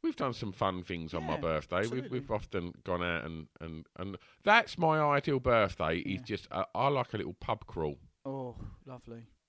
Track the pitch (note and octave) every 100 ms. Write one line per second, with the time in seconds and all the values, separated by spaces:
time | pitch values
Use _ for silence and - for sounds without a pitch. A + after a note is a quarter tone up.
0 | E4 C#4+ C#3 - A2 F#2 G2+ F#2 F2 F2
1 | D#2+ E2 D#2+ D#2 E2+ D#2 - F2+ A2 B2+
2 | B2+ B2+ - A2 - G2 F2 - - F2
3 | F2 E2+ C#2 E2 D#2 - E2 D#2+ - -
4 | F#2+ F#2+ - - - A3 A3+ - E3 D#3
5 | D3+ C#3+ C#3 C#3 B2+ A#2 G2 - D#2+ E2+
6 | - F#2+ - G#2 - F2 F#2+ - C3+ C#3+
7 | B2 A2 F#2 F2+ - A2 - - D#2 C#2+
8 | - _ - C3+ B2+ A#2 - - - B2+
9 | A#2+ A#2 A#2 _